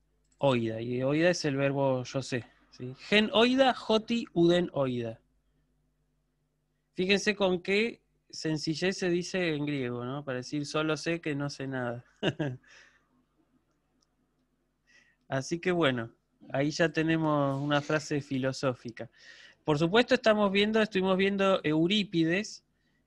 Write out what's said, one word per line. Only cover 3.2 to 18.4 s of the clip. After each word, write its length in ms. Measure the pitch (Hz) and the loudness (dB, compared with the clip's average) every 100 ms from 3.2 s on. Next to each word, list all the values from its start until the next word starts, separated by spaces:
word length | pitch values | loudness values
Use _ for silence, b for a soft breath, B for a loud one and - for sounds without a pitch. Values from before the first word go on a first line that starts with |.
| 214 | 4
oida, 400 | 208 247 262 262 | 4 4 4 2
joti 520 | - - 220 220 233 - | 2 0 0 0 -4 -2
uden 360 | 175 170 175 180 | 2 4 4 2
oida. 460 | 139 131 123 117 113 _ _ _ _ _ _ _ _ _ _ _ _ _ _ _ _ _ - | -2 -2 -4 -8 -12 _ _ _ _ _ _ _ _ _ _ _ _ _ _ _ _ _ -4
Fíjense 400 | 185 202 208 202 | 0 2 2 2
con 260 | 190 180 | 2 0
qué 400 | 196 202 226 - _ _ _ | 0 0 0 -4 _ _ _
sencillez 680 | - 160 156 160 151 185 190 | -8 -4 -2 -4 -2 -2 -2
se 140 | 185 | -2
dice 420 | 175 175 190 175 | -2 -2 -2 -2
en 140 | 147 147 | -2 -2
griego, 360 | 143 123 123 | -2 -4 -4
¿no? 220 | 123 143 139 | -6 -8 -6
Para 120 | 127 | -6
decir 280 | 123 147 147 | -6 -6 -4
solo 320 | 156 156 151 | -2 -2 -2
sé 240 | 170 170 | -4 -4
que 140 | 160 143 | -4 -4
no 120 | 143 | -6
sé 160 | - 135 | -6 -6
nada. 360 | 131 120 120 - - | -4 -4 -6 -12 -6
<laughs> 360 | 185 - 143 127 b b b b b b _ _ _ _ _ _ _ _ _ _ _ _ _ _ _ _ _ b b b - | -4 -2 -6 -6 b b b b b b _ _ _ _ _ _ _ _ _ _ _ _ _ _ _ _ _ b b b -6
Así 320 | 135 - 170 | -6 -4 -4
que 120 | 185 | -2
bueno, 400 | 175 143 123 113 - _ _ - | 2 2 0 -4 -12 _ _ -6
ahí 200 | 135 147 | -2 -2
ya 200 | 147 165 | 2 0
tenemos 680 | 160 160 160 156 147 139 135 | 2 0 2 2 2 0 0
una 200 | 147 147 | 0 0
frase 400 | 143 156 - 147 | 0 -4 -2 -6
filosófica. 880 | - 135 | -4 -2